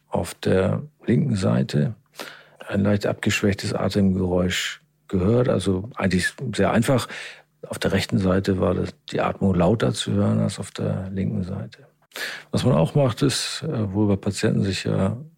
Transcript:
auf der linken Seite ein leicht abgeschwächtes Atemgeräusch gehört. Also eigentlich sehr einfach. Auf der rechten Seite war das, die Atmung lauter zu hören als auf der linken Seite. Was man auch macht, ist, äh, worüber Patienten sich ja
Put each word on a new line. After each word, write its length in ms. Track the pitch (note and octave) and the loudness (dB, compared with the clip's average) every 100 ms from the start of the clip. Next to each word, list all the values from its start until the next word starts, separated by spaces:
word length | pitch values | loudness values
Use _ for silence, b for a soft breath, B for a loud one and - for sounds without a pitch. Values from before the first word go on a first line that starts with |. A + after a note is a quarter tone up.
| _ | _
auf 260 | G2+ G2 | -4 -4
der 480 | - G#2 F#2+ F#2+ G#2+ - _ - | -6 0 2 2 -2 -6 _ 0
linken 300 | A#2+ D3 G#2+ | 2 2 0
Seite 580 | A2+ A#2 B2 - C3 - _ B B B B B - | 2 2 2 0 0 -4 _ B B B B B -6
ein 160 | G2+ | 0
leicht 240 | G2+ G#2 - | 2 2 0
abgeschwächtes 680 | - - - G#2 F#2+ - | -2 -2 0 0 0 -4
Atemgeräusch 1080 | - G2+ G#2 G2 F#2 F2+ F2+ F2+ F#2 - - _ _ - | -2 -2 2 2 2 2 2 0 -2 -6 -10 _ _ -4
gehört. 420 | F#2+ F2+ A#2+ B2+ | 0 2 4 2
Also 420 | G#2+ G2 F#2 G#2+ | 2 0 -2 -4
eigentlich 380 | - G2 F2+ - - C3 | -4 0 0 0 -4 -6
sehr 180 | G#2 G2 | 0 2
einfach. 360 | - A#2 C3 - B B B _ _ - | 2 2 2 0 B B B _ _ -12
Auf 120 | G#2+ | -4
der 140 | F#2 | 0
rechten 260 | G2 - G#2+ | 0 0 0
Seite 400 | F#2 F#2 F#2+ F#2 | 2 2 2 2
war 160 | F#2+ | 2
das, 160 | F2+ F#2 - - | 0 -4 -8 -6
die 100 | - | -2
Atmung 340 | - - F#2+ | -2 0 0
lauter 380 | F2 F2 A2+ C3 | 4 4 4 0
zu 200 | A2+ - | -2 -2
hören 280 | G2+ G#2 A2 | 0 2 2
als 180 | G#2+ G2+ | 0 -2
auf 120 | G2+ | -8
der 380 | - G#2 G2+ F#2+ | -4 -2 -2 -4
linken 320 | F#2+ G2+ G2+ | -4 -2 -2
Seite. 420 | F2+ G2 A2+ - - _ _ B B B B | -4 -6 -10 -14 -20 _ _ B B B B
Was 140 | - | -2
man 100 | G2+ | 2
auch 220 | - - D3 | 4 2 2
macht, 260 | C3+ G#2+ | 2 2
ist, 400 | C#3 - - - | 0 0 -4 -6
äh, 320 | D#3 B2 G#2 | -6 -4 -2
worüber 220 | G2 G#2+ G2 | 0 2 2
Patienten 480 | G#2 F#2 G2+ F#2+ | -2 -2 0 2
sich 180 | G2+ G2 | 0 -2
ja 340 | A2 G#2 G2 A2+ D#3 | -2 0 0 -2 -10